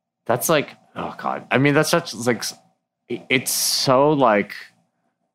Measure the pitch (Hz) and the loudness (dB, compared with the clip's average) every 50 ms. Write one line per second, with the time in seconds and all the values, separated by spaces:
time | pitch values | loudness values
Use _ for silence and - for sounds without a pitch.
0 | _ _ _ _ _ - 117 123 - - 170 147 131 - - _ _ _ - - | _ _ _ _ _ -2 -2 -2 0 0 0 0 0 -2 -10 _ _ _ -12 -10
1 | 90 87 - - - - 65 71 - - - 123 135 143 143 143 156 - - 170 | -10 -10 -10 -8 -6 -6 -6 -6 -4 0 0 2 4 4 4 2 2 2 0 -2
2 | 160 - - 98 117 123 120 107 - - - - _ _ _ _ _ _ _ _ | -2 -2 -10 -6 -2 -2 -2 -2 -4 -10 -12 -12 _ _ _ _ _ _ _ _
3 | _ - 120 113 - - 131 131 131 - - - - - - - - - 131 127 | _ -12 -12 -10 -6 -4 -4 -4 -2 -2 -4 -2 -2 -2 -2 -2 0 2 4 4
4 | 143 151 156 139 135 120 107 104 101 - - - - - _ _ _ _ _ _ | 4 4 4 4 4 4 4 2 2 -2 -6 -18 -18 -20 _ _ _ _ _ _
5 | _ _ _ _ _ _ | _ _ _ _ _ _